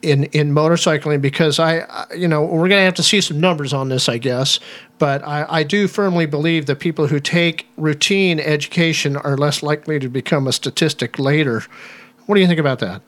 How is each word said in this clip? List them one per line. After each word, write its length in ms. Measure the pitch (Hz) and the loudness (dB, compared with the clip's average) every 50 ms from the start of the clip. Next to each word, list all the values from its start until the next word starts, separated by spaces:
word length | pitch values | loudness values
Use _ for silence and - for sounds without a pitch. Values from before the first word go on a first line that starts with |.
in, 240 | - 165 143 139 139 | 2 2 2 2 2
in 280 | - - 151 151 147 143 | 0 0 0 2 2 2
motorcycling, 640 | 151 151 156 170 170 - 180 156 147 - 156 151 143 | 2 4 4 2 2 2 0 0 0 0 0 -2 0
because 380 | 135 139 139 - 170 156 143 139 | 0 -2 0 2 2 2 2 2
I, 200 | 165 160 165 165 | 2 2 2 -2
I, 340 | - - - - - - - | -4 -8 -12 -12 -12 -10 -6
you 120 | 175 180 170 | -2 0 0
know, 160 | 156 151 151 | 2 2 0
we're 260 | 165 170 160 165 185 | 0 0 0 2 4
gonna 140 | 202 196 190 | 4 4 4
have 100 | 185 180 | 2 2
to 80 | - 170 | 2 0
see 160 | - - 202 | 2 2 2
some 200 | 180 - 156 147 | 0 0 -2 0
numbers 320 | 165 185 175 151 147 135 139 | 2 0 0 0 -2 -4 -2
on 160 | 135 135 131 | -2 -2 -2
this, 180 | 131 131 - - | -2 -2 -2 -2
I 100 | 117 117 | -4 -4
guess, 420 | 117 131 123 123 135 135 - 147 - - - - - _ _ _ | -4 -2 -2 0 0 0 -2 -2 -4 -12 -20 -20 -20 _ _ _
but 240 | 160 143 139 139 - 147 | 0 0 0 -2 -4 -6
I, 180 | 147 147 151 156 | -6 -6 -4 -2
I 140 | 160 165 156 | 0 -2 0
do 240 | 143 196 208 202 180 | 0 0 0 0 0
firmly 360 | - - 202 190 180 175 165 | 0 0 0 0 2 0 0
believe 420 | 151 147 147 151 165 165 160 147 139 | 0 -2 -2 0 0 0 0 0 -2
that 100 | 143 143 | -4 -2
people 300 | - 175 156 - 156 143 | -2 -4 0 0 0 0
who 120 | 151 147 | 0 -2
take 480 | 143 - - 175 170 170 160 - - _ _ | -2 0 0 2 2 0 -2 -4 -12 _ _
routine 640 | - 156 156 151 147 - - 202 196 190 185 170 156 | -4 -2 -2 0 0 0 0 2 2 2 2 0 0
education 760 | 143 156 151 151 143 - - 175 170 165 156 - - 147 139 139 | 0 0 -2 -2 -2 -4 0 0 0 2 0 0 -2 -2 -4 -4
are 180 | - 143 139 | -2 -2 0
less 260 | 135 143 147 143 - - | 0 0 0 0 -2 -2
likely 360 | 147 151 147 - - 156 147 | -2 -2 -2 -2 -4 -4 -4
to 80 | 135 127 | -4 -4
become 400 | 123 135 123 - 165 147 135 131 | -6 -6 -2 0 0 0 0 0
a 60 | 123 | -2
statistic 640 | - - 139 - - 170 151 - - 123 120 - - | -2 -4 -4 0 0 0 0 0 -2 -6 -6 -4 -2
later. 440 | 139 135 147 151 156 139 117 110 - - - - - - - - - - _ _ _ - | 0 2 2 2 2 0 0 -4 -6 -8 -18 -20 -20 -20 -20 -20 -20 -20 _ _ _ 2
What 80 | 208 | 4
do 60 | 202 | 4
you 60 | 190 180 | 6 4
think 120 | 175 160 | 4 4
about 180 | 156 143 131 120 | 2 2 0 0
that? 220 | 117 95 87 104 - | -4 -6 -8 -10 -14